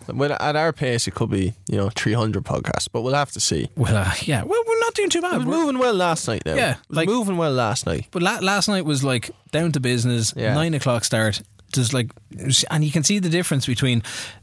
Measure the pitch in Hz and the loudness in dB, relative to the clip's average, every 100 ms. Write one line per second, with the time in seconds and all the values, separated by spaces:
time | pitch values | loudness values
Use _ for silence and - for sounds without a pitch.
0 | - 117 143 - 143 151 165 - 131 117 | -8 -2 0 0 0 2 0 0 0 0
1 | - - 113 101 92 - - 104 98 - | -2 -2 0 0 0 -4 -4 -2 0 0
2 | - 113 110 98 - 64 - - - 117 | 0 2 0 -2 -2 -2 -2 -4 -4 -4
3 | 120 143 143 113 - 78 - - 120 107 | 0 0 -2 -2 -2 0 -2 0 2 2
4 | 92 - - 143 - 453 453 453 466 415 | 2 -2 -2 -2 0 0 0 0 0 0
5 | 392 339 349 339 247 311 302 254 254 196 | 0 0 0 0 0 0 2 2 2 2
6 | 180 160 - 107 - 262 208 135 - 151 | 2 0 -2 -2 -2 0 0 -2 -4 -2
7 | 170 240 202 180 160 127 113 123 - 80 | 0 0 0 0 0 2 0 0 -2 -4
8 | - 180 175 226 190 202 214 190 156 139 | -4 -2 0 0 0 0 2 0 0 0
9 | 135 123 - - - 151 170 143 127 123 | 0 0 -4 -12 -4 -2 0 0 0 2
10 | 123 120 110 - 110 147 165 147 135 120 | 2 2 0 -2 0 2 2 0 0 0
11 | - 113 110 101 - - - 135 120 127 | 0 2 2 -2 -8 -20 -6 -2 0 0
12 | 117 - - - 139 123 - 156 151 160 | -2 -8 -18 -8 0 2 2 0 2 2
13 | 139 208 180 170 170 143 131 120 135 117 | 2 2 2 0 0 0 0 0 2 2
14 | - - - - | -2 -8 -12 -16